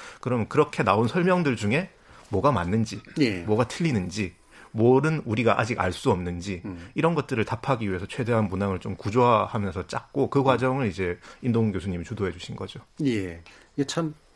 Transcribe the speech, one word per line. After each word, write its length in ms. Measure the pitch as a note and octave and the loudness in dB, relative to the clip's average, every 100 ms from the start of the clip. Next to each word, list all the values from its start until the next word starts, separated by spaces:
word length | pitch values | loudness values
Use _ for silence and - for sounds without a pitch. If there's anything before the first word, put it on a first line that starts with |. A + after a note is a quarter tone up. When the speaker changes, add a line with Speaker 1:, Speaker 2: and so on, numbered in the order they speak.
| - - | -18 -10
Speaker 1:
그럼 240 | B2+ B2 G#2 | -4 -2 2
그렇게 340 | C#3+ D3 - | 2 2 2
나온 240 | G#2 G2+ A#2 | 4 4 4
설명들 500 | F3+ F3 F#3 D3+ A2+ | 2 2 2 2 0
중에 340 | G2+ C3+ F#3 - - - - | 0 0 -2 -10 -20 -20 -6
뭐가 200 | G2 C3 | 0 2
맞는지, 500 | A2+ F2 A2 A2 - - - | 2 2 0 0 -4 -8 0
Speaker 2:
예. 220 | B2+ F#2 | 0 0
Speaker 1:
뭐가 260 | E2+ G#2+ A#2+ | 0 0 0
틀리는지, 640 | - E3+ A2+ F2 G2+ F#2 - _ - - | 0 0 0 -2 -4 -6 -8 _ -20 -8
뭐는 520 | A2 A#2+ C3 D3+ D#3+ B2 | 2 6 6 4 0 -2
우리가 340 | G#2+ A2 G2 | 2 4 4
아직 180 | A2+ G2+ | 2 0
알 140 | F#2 | -2
수 180 | F2+ C3+ | 0 0
없는지, 520 | F#2 F2 F2 F#2+ F#2 | 0 -2 -6 -6 -8
Speaker 2:
음. 240 | G#2 F2 E2+ | -8 -12 -8
Speaker 1:
이런 200 | - E3 | -2 0
것들을 300 | D#3+ - B2 | 0 -2 -2
답하기 440 | G#2+ A2+ - B2+ G#2 | -2 -2 -2 -2 -2
위해서 180 | F#2 G2+ | -4 -6
최대한 420 | - A#2 A2+ G#2 | -6 0 2 2
문항을 300 | F#2 G2+ F#2 | 0 -2 -2
좀 160 | - F#2 | -6 -8
구조화하면서 880 | G#2 A#2 A#2+ A2 G2+ A#2 G2+ F2+ F2 | -2 2 4 4 2 -2 -4 -6 -6
짰고, 440 | - - C#3 B2+ | -8 -6 -2 0
그 80 | C#3+ | 2
Speaker 2:
음. 60 | |
Speaker 1:
과정을 420 | C3+ A#2+ C3 C3 A#2 | 2 2 2 0 -2
이제 320 | F2+ F2+ F2 - - | -2 -4 -4 -10 -6
임동훈 300 | C3 A#2 A2 | -2 0 0
교수님이 320 | F#2+ F2 F2 | -2 -4 -6
주도해 280 | E2+ A2 F#2+ | -6 -4 -4
주신 240 | F2 - - | -6 -12 -12
거죠. 240 | G2 - - - | -12 -14 -16 -4
Speaker 2:
예. 380 | D3 A2 F#2 E2+ E2+ - - | -2 0 -4 -10 -16 -20 -10
이게 120 | - C#3 | -4 -2
참 280 | - D#3+ D3+ _ | -2 -4 -6 _